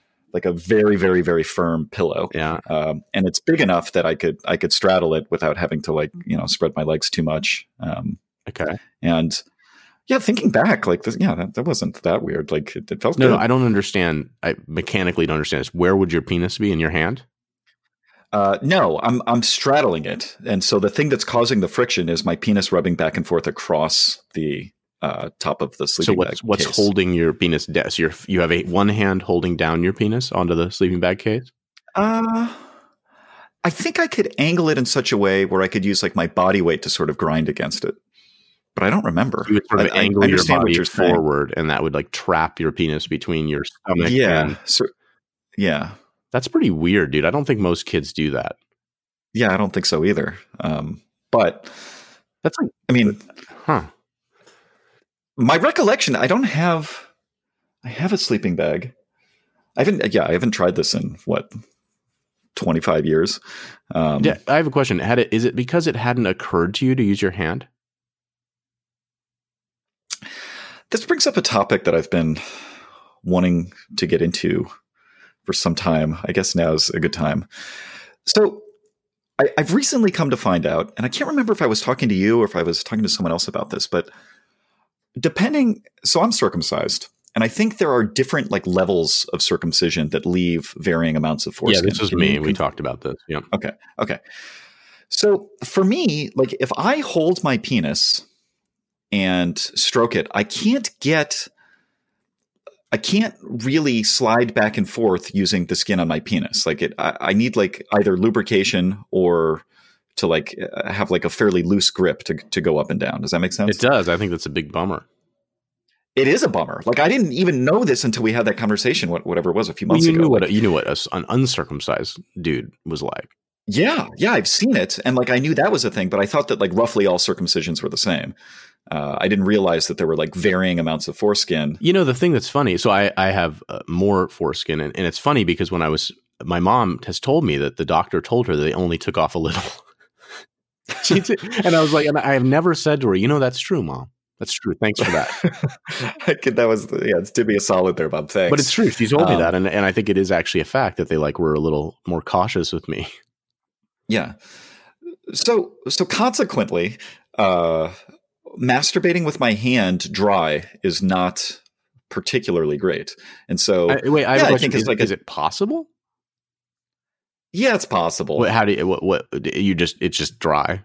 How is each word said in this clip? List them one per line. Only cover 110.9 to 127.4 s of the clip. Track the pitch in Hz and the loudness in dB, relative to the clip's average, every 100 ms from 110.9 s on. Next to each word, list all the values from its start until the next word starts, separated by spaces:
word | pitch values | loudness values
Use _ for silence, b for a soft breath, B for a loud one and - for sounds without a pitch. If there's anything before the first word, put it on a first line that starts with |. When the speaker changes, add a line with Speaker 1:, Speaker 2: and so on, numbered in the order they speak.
Speaker 1:
have, | 98 98 | -4 -2
like, | 90 85 | 0 -2
a | |
fairly | - 107 90 | 0 2 2
loose | 85 98 - | 2 2 0
grip | - 90 - | 2 0 0
to, | - | -6
to | 76 - 95 | -8 -6 -2
go | 85 76 | 0 0
up | 73 | 0
and | - | -2
down. | - 67 | -4 -6
Does | - | -4
that | 85 | -2
make | 90 | -2
sense? | - 104 101 | -2 -2 2
Speaker 2:
It | |
does. | 123 135 87 | 2 2 2
I | 85 | 0
think | 104 | -2
that's | 85 - | -4 -6
a | |
big | 73 73 | -6 -6
bummer. | 82 92 82 - _ _ _ _ _ _ _ _ _ _ - | -4 -4 -6 -10 _ _ _ _ _ _ _ _ _ _ 0
Speaker 1:
It | 135 | 2
is | 247 | 4
a | - | 2
bummer. | 90 80 - - | 0 -4 -4 -2
Like, | 135 | 2
I | 160 | 2
didn't | 262 180 | 2 0
even | 127 180 139 131 | 2 2 2 2
know | 202 | 2
this | 208 123 | 2 2
until | 120 110 | 0 0
we | 110 | 0
had | 117 110 | 2 0
that | 101 | 0
conversation, | 110 104 123 120 90 | 0 0 2 0 -2
what, | 87 - | -4 -2
whatever | 85 87 | -2 2
it | |
was, | 90 92 | 0 0
a | |
few | - 104 | -4 2
Speaker 2:
Well, | 131 | 4
Speaker 1:
months | 165 | 6
Speaker 2:
you | |
Speaker 1:
ago. | 160 | 6
Speaker 2:
knew | 160 | 4
what | 113 | 4
Speaker 1:
Like | 90 | 2
Speaker 2:
a, | |
you | 104 | 2
knew | 110 | 2
what | 76 - | 2 0
a | |
s-, | - - | -4 -4
an | 90 - | -6 -2
uncircumcised | 123 127 - 73 71 - 65 - - - - | 0 2 0 -6 -6 -4 -4 -4 -10 -16 -6
dude | 85 65 55 - 82 | -4 -4 -6 -14 -10
was | 78 | -6
like. | 71 - - _ _ _ - | -6 -8 -12 _ _ _ -4
Speaker 1:
Yeah, | 113 226 320 - - | 0 2 0 -4 -2
yeah, | 196 | 0
I've | 185 92 | 2 2
seen | - 262 185 | 0 2 2
it, | 95 - | 0 -2
and, | 123 | 0
like, | 127 123 | 0 2
I | 123 | 0
knew | 143 | 2
that | 151 180 | 2 2
was | 196 | 2
a | 110 | 0
thing, | - 92 | -2 -2
but | 98 | 0
I | |
thought | 101 151 143 | 0 0 0
that, | 123 | 0
like, | 98 | 0
roughly | 90 98 104 98 | 2 0 2 2
all | 90 | 2
circumcisions | - 92 | 0 -2